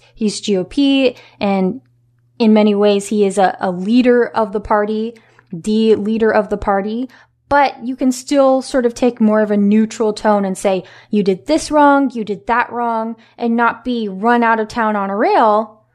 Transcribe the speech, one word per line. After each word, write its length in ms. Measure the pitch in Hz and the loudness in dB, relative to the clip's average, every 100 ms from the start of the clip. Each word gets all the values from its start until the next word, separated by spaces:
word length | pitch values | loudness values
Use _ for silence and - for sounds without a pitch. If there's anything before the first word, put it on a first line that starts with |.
| _ | _
he's 260 | - 214 - | -6 -4 -4
G 180 | - 185 | -2 -2
O 60 | |
P, 520 | 180 - 277 269 254 - - - | -2 0 2 2 2 -2 -20 -6
and 420 | 202 196 185 262 _ _ _ _ _ - | -2 0 -2 -4 _ _ _ _ _ -2
in 160 | 220 | 2
many 220 | 214 208 202 | 4 4 2
ways, 320 | 208 202 202 | 2 2 -2
he 180 | 208 196 | 0 0
is 140 | 196 | 2
a, 180 | 180 - | 0 0
a 120 | 196 | -6
leader 560 | 180 190 247 247 240 233 | -4 0 2 4 2 2
of 240 | 226 208 | -2 -4
the 100 | 208 | -4
party, 540 | 208 208 214 214 226 233 _ _ _ | -2 0 0 -4 -6 -10 _ _ _
the 440 | 165 214 214 220 208 | -10 -2 0 4 2
leader 360 | 202 220 220 | 2 0 2
of 180 | 214 190 | 0 0
the 80 | 208 | -4
party." 520 | 214 196 208 226 254 - _ _ - | -2 -2 -2 -8 -10 -14 _ _ -2
But 360 | 285 269 - 240 | 0 0 -2 -10
you 100 | 262 | -2
can 160 | 262 | -2
still 520 | 254 - 285 269 262 | -2 -2 2 4 2
sort 220 | - 269 240 | 0 -2 -2
of 100 | 240 | 0
take 260 | 247 240 | -2 2
more 200 | 214 214 | 2 2
of 100 | 214 | 2
a 60 | 208 | 2
neutral 560 | 202 214 220 - 214 | 2 2 0 -2 -4
tone 320 | 208 220 208 196 | -2 0 0 -2
and 120 | 185 | -4
say, 260 | 202 185 - - - | -2 -2 -6 -20 -4
"You 140 | 208 | -2
did 240 | 196 185 - | 0 -2 -2
this 240 | 311 - | -2 0
wrong, 400 | 294 285 277 269 | 2 4 4 0
you 120 | 233 | -4
did 220 | 214 190 - | -8 -8 -2
that 260 | 240 - | -2 -2
wrong," 440 | 233 233 226 226 226 _ - | -4 -4 -4 -6 -10 _ -6
and 180 | 240 233 | -2 0
not 280 | 233 - | 0 -2
be 240 | 254 240 208 | -6 -4 -6
run 360 | 190 226 240 | -2 0 2
out 160 | 233 220 | 2 0
of 80 | 214 | -2
town 280 | 240 220 208 | -2 -2 -2
on 140 | 196 | -4
a 80 | 202 | -2
rail 600 | 339 392 226 208 226 _ _ | 0 2 4 2 -2 _ _